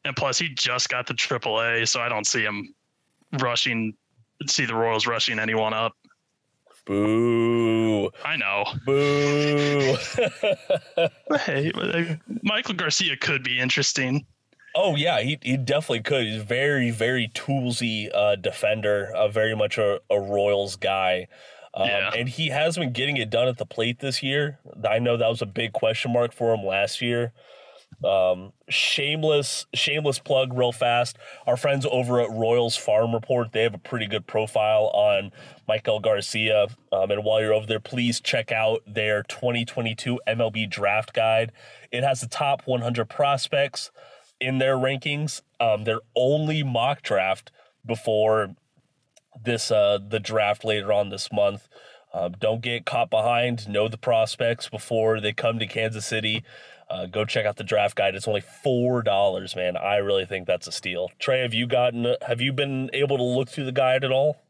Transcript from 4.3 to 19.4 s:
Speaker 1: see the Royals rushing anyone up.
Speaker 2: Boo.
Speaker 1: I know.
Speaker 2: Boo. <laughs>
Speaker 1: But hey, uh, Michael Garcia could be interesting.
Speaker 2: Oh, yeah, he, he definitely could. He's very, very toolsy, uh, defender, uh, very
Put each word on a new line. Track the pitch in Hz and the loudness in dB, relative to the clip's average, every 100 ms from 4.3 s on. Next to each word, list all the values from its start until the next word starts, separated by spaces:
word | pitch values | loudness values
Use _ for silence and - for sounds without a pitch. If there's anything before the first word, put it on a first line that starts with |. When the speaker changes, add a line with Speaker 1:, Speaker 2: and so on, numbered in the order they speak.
| _ 139 | _ -4
Speaker 1:
see | - | -2
the | 123 | 0
Royals | 113 113 110 120 | 2 2 2 0
rushing | 113 - 110 | 0 -2 -2
anyone | 110 110 110 | 0 0 0
up. | 110 113 _ _ _ _ _ _ _ _ - - | 0 -2 _ _ _ _ _ _ _ _ -18 -2
Speaker 2:
Boo. | 101 104 110 120 117 117 117 117 113 113 107 98 - | 0 2 4 2 2 2 2 2 2 2 2 0 -4
Speaker 1:
I | 143 160 | -6 -2
know. | 101 101 104 139 | -2 -2 -2 -4
Speaker 2:
Boo. | 135 139 143 143 143 147 147 147 143 143 135 - | 0 2 2 2 2 2 2 2 2 2 2 0
<laughs> | - - 240 - 311 - - 175 - - 165 _ - | -2 -2 -2 0 -2 -2 0 -2 -2 0 0 _ -4
Speaker 1:
But | 294 | -2
hey, | - 139 151 | 0 -2 -2
uh, | - 180 170 170 160 - 233 | -2 -2 -2 -2 -6 -8 -6
Michael | 208 214 254 | -2 -2 -2
Garcia | 196 160 - 180 131 | -4 -2 0 -2 -2
could | - 139 | -2 -2
be | 127 123 | -2 -2
interesting. | 127 147 143 - 127 143 - _ _ _ - | 0 0 0 0 0 -2 -4 _ _ _ -6
Speaker 2:
Oh, | 160 190 143 | 0 2 2
yeah, | 165 131 | 2 2
he, | 120 120 | 0 -4
he | 123 135 | -2 -2
definitely | 127 143 151 117 | 2 0 0 -4
could. | 110 127 113 | 0 0 0
He's | 110 | -4
very, | 104 120 143 139 120 | -4 0 2 2 0
very | 110 113 127 110 | 2 0 0 -2
toolsy, | - - 139 123 120 117 110 104 | -4 -2 -2 0 -2 -2 -4 -2
uh, | - 104 101 | 2 2 2
defender, | 92 - 104 110 107 104 98 | -2 -2 -2 0 0 0 0
uh, | 82 107 | 0 0
very | 107 | 2